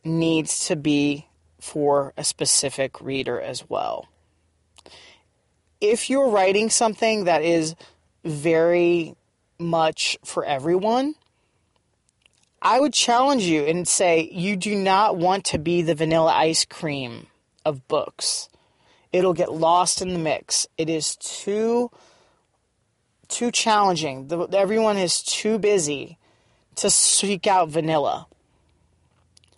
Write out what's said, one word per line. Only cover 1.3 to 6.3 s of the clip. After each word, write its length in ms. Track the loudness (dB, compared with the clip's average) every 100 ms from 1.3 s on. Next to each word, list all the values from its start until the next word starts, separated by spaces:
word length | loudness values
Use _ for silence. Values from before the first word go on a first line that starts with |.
| _ _ _
for 540 | -12 -2 2 2 0 -4
a 60 |
specific 760 | -6 -4 0 0 -2 -2 -6 -6
reader 400 | -8 -6 -4 -6
as 280 | -6 -10 -6
well. 380 | -6 -4 -8 -12 _ _ _ _ _ _ _ -20 -20 -20 -20 _ _ _ _ _ -4
If 280 | 0 0 0
you're 200 | 2
writing 420 | 2